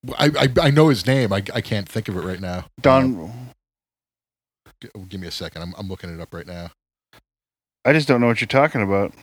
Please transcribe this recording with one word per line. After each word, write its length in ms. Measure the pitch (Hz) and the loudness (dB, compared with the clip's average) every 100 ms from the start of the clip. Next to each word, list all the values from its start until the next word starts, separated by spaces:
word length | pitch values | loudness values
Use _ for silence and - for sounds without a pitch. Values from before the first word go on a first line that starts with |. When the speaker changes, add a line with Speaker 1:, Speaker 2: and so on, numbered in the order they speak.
| 127 131 | -12 -2
Speaker 1:
I, 140 | 147 151 | 0 2
I, 100 | 135 127 | 2 4
I 100 | 160 | 4
know 180 | 143 156 | 6 6
his 180 | 120 123 | 4 2
name. 260 | 135 117 | 2 2
I, 100 | 101 104 | 0 -2
I 60 | 120 | -6
can't 280 | - 107 95 | -4 -4 -4
think 200 | 113 107 | -6 -6
of 80 | 92 | -6
it 40 | |
right 200 | 87 92 | -6 -6
now. 260 | 92 90 - - | -6 -8 -10 0
Speaker 2:
Don 380 | 139 131 131 107 80 120 123 _ _ _ _ _ _ _ _ _ _ _ _ | 4 6 4 -2 -10 -14 -18 _ _ _ _ _ _ _ _ _ _ _ _
Speaker 1:
Uh, 40 | _ | _
g-, 60 | 117 104 95 | -20 -18 -12
give 120 | 101 | -12
me 60 | 87 | -10
a 40 | |
second. 300 | - 85 80 | -10 -10 -10
I'm, 120 | 87 90 | -12 -10
I'm 120 | 98 | -10
looking 200 | 90 87 | -10 -10
it 120 | 82 | -12
up 120 | 85 | -12
right 140 | 85 85 | -14 -14
now. 240 | 87 85 _ _ _ _ _ _ _ _ _ _ _ - | -14 -14 _ _ _ _ _ _ _ _ _ _ _ 2
Speaker 2:
I 60 | |
just 160 | 156 143 | 2 4
don't 120 | 123 | 2
know 60 | 120 | 4
what 140 | 113 | 0
you're 80 | 113 | 0
talking 340 | 135 151 123 | 2 2 0
about. 300 | 98 98 101 - | 0 0 -2 -8